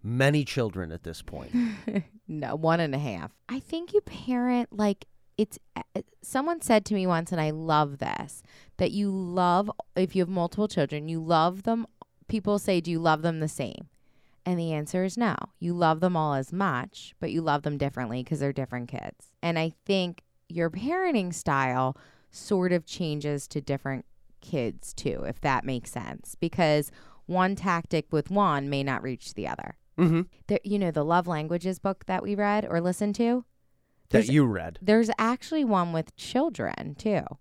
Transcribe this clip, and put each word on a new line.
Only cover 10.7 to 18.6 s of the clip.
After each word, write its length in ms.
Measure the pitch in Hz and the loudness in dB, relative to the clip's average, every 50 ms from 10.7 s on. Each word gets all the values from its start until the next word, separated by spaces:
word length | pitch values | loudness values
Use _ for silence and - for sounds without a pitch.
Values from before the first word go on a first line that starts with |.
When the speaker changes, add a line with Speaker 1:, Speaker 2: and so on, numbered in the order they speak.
| - - 147 135 151 147 147 160 | 2 0 0 0 0 -6 -6 -4
Speaker 2:
you 100 | 165 165 | -4 -4
love 420 | 160 160 170 160 160 175 180 190 196 | 2 4 6 6 6 4 2 0 -2
them. 220 | 233 233 226 226 - _ _ - _ _ _ _ _ | 0 0 0 -2 -6 _ _ -20 _ _ _ _ _
People 300 | - 220 190 - 208 202 | -4 -2 2 2 0 2
say, 200 | - - 190 175 | 2 2 2 2
"Do 100 | 160 165 | 2 0
you 100 | 170 160 | -2 2
love 240 | 165 165 156 151 156 | 4 4 4 4 2
them 180 | 170 165 160 | 0 0 0
the 80 | 156 151 | -2 -4
same?" 400 | - - 139 107 - - - - _ _ _ _ _ _ _ _ _ _ _ | -2 -4 -6 -6 -6 -12 -16 -18 _ _ _ _ _ _ _ _ _ _ _
And 120 | 185 180 170 | -2 -2 0
the 140 | 170 165 | 0 -2
answer 320 | 160 151 151 - - 185 185 | -2 -2 -4 -2 -2 -2 0
is 140 | 190 185 233 | 0 0 0
no. 180 | 240 214 160 - - - _ _ | 0 0 0 -2 -6 -10 _ _
You 140 | 170 170 175 | -4 -4 0
love 260 | 175 175 160 160 156 | 4 4 4 4 4
them 160 | 175 185 180 | 2 2 2
all 180 | 165 156 151 143 | 2 2 2 2
as 200 | 135 135 - - | 0 -2 -2 -2
much, 600 | 180 196 190 143 123 127 202 _ - - - - _ | -2 0 0 0 -2 -4 -6 _ -18 -20 -20 -12 _
but 100 | - 165 | -8 -4
you 100 | 101 160 | -2 -2
love 220 | 160 160 143 147 143 | 0 2 0 2 0
them 140 | 151 147 143 | -2 -2 0
differently 460 | 143 139 - - 127 113 117 127 123 | -2 -2 -2 -4 -4 -4 -4 -4 -2
'cause 160 | - 165 143 | -2 -2 0
they're 140 | 139 139 135 | 0 -2 -2
different 340 | 135 | -2